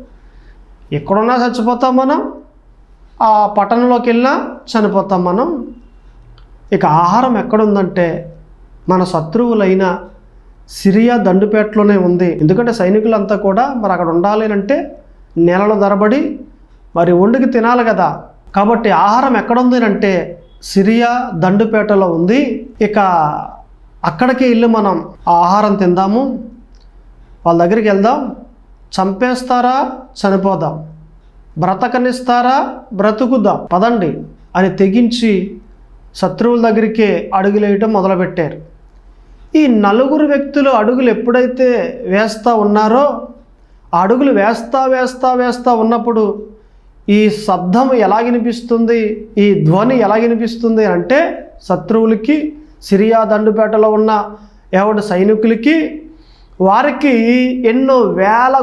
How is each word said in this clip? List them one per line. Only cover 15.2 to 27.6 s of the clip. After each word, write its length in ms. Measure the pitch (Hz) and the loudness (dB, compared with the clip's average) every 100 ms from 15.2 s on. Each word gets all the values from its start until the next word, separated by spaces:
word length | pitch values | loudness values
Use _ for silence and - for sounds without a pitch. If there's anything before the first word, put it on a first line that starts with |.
| - 160 | -8 -2
నెలల 420 | 170 180 208 208 | 0 2 0 0
తరబడి 600 | 196 202 208 269 - - - - - - - 170 | 0 2 0 0 -2 -8 -16 -20 -20 -20 -6 -2
మరి 160 | 170 | 2
వండుకు 340 | 175 202 254 262 | 2 2 2 0
తినాలి 380 | 240 233 247 | 0 0 0
కదా. 400 | 226 190 160 139 - - - 190 | 0 0 -2 -4 -14 -20 -6 -2
కాబట్టి 340 | 208 233 220 | 0 0 2
ఆహారం 480 | 165 196 233 269 226 | 2 2 2 0 0
ఎక్కడుంది 480 | - 240 247 247 220 | 0 0 2 2 0
అంటే 580 | 196 202 180 156 - - - | 0 0 -2 -4 -12 -20 -20
సిరియా 680 | - 196 196 233 240 247 247 175 | -4 0 2 2 0 -2 -4 -2
దండుపేటలో 760 | 185 202 226 220 208 196 185 | 0 2 2 0 2 2 2
ఉంది. 580 | 165 180 254 277 220 - - | 0 0 2 0 -4 -10 -4
ఇక 180 | 208 214 190 170 151 - - - - - - - | -2 0 0 0 0 -4 -10 -16 -20 -20 -20 -10
అక్కడికి 400 | 170 160 254 254 | -6 -2 0 2
వెళ్ళి 240 | 254 233 233 | 2 2 2
మనం 420 | 226 202 170 - - - | 2 0 -2 -6 -8 0
ఆ 40 | |
ఆహారం 440 | 170 175 202 208 202 | 2 2 2 2 0
తిందాము, 680 | 180 175 196 226 277 - - - - - - - - - - - 170 | 0 0 0 0 -2 -6 -12 -20 -20 -20 -20 -20 -20 -20 -20 -6 0
వాళ్ళ 200 | 170 | 2